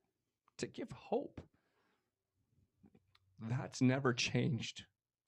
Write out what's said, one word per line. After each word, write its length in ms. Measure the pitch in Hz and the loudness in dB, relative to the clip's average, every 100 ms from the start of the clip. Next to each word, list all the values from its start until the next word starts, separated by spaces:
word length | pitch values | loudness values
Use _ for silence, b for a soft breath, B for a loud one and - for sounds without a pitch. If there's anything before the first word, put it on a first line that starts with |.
| _ _ _ _ _ - | _ _ _ _ _ -8
to 100 | 240 | -8
give 240 | - 330 | -6 -10
hope. 480 | - - 226 - - - _ _ _ _ _ _ _ _ _ _ _ _ _ - - _ _ _ - | -10 -4 -4 -4 -12 -18 _ _ _ _ _ _ _ _ _ _ _ _ _ -20 -20 _ _ _ -10
That's 400 | 113 127 92 - | -4 -4 -4 2
never 320 | 127 135 139 | 4 6 4
changed 680 | 120 - 123 123 113 - - - _ _ _ | 2 2 2 2 0 -4 -10 -16 _ _ _